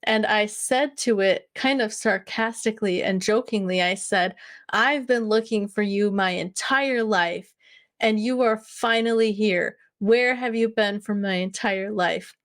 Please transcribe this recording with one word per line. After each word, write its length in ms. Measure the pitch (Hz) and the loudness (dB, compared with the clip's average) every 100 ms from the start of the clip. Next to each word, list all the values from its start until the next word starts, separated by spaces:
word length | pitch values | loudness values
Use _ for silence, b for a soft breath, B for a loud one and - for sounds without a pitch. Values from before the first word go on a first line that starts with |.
And 220 | - 220 | 0 0
I 220 | 208 214 208 | 2 0 0
said 500 | - - 254 285 - | -4 -2 0 0 -2
to 200 | - 208 | 0 2
it, 300 | 196 - - | 2 0 -2
kind 260 | - 262 269 | -4 0 0
of 120 | 214 | -2
sarcastically 1080 | - 226 190 190 - 226 226 226 220 208 180 | -2 0 -2 -2 -4 -4 -2 -4 -2 -2 0
and 180 | - 190 | 0 -2
jokingly, 600 | 190 214 254 214 190 185 | 0 0 0 -4 -2 0
I 120 | 180 | 0
said, 420 | 190 - 196 180 185 B B B | -2 -2 0 0 -4 B B B
I've 340 | 208 247 294 247 | 0 2 0 0
been 220 | 247 220 | 0 2
looking 380 | 220 226 220 202 | 0 0 -2 -2
for 140 | - | -2
you 280 | 208 196 208 | -2 0 0
my 200 | 196 190 | 2 0
entire 720 | 180 180 - - 269 277 247 | -2 -6 -6 -2 0 0 0
life, 500 | 220 196 170 175 185 _ b b b _ | 0 2 0 -4 -12 _ b b b _
and 200 | 226 214 | 0 2
you 220 | 220 254 | 0 2
are 160 | 240 220 | 2 2
finally 760 | - - 233 226 226 226 220 | -4 -4 0 2 2 2 2
here. 460 | 202 214 180 - - b _ | 2 2 2 -2 -6 b _
Where 360 | 202 233 247 | 2 4 4
have 200 | 247 247 | 0 -2
you 140 | 226 226 | 0 0
been 300 | 226 208 208 | 2 0 -2
for 160 | 208 | -4
my 200 | 208 202 | -2 0
entire 560 | 185 185 190 214 196 196 | -2 -2 -4 -2 -2 -4
life? 440 | 208 175 170 - - | -2 0 -2 -8 -20